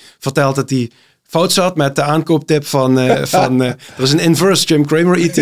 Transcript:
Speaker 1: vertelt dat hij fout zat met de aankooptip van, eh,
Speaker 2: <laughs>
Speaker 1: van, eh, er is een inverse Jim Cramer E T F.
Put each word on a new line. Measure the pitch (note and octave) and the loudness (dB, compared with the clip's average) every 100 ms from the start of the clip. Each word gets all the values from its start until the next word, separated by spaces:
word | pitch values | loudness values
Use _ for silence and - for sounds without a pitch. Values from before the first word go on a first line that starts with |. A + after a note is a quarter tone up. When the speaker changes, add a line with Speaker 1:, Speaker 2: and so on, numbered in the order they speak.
| - _ | -16 _
Speaker 1:
vertelt | C#3 C#3+ C#3 C#3 | -4 0 0 -2
dat | C3 | -2
hij | C3 A#2 - _ _ | -4 -4 -10 _ _
fout | _ D#3+ F3+ | _ -2 0
zat | F#3+ F3+ F3 | 0 0 0
met | C#3 C#3+ | -2 0
de | |
aankooptip | C#3+ D#3 D#3 D#3 D3+ D3+ C#3+ | 0 -2 0 -2 0 -2 0
van, | C#3 C3 C3 | 0 2 2
eh, | B2+ B2+ C#3 | 2 0 0
Speaker 2:
<laughs> | F#3 | 0
Speaker 1:
van, | C#3+ B2+ | 0 0
eh, | B2+ | -2
er | - - - | -4 -14 -4
is | C3 | 0
een | D#3 | 2
inverse | E3 D#3+ F#3+ F3 - | 2 2 2 0 0
Jim | D3+ D3 | 0 2
Cramer | D#3 F3 F3+ | 0 2 2
E | E3+ | 0
T | |
F. | - | 0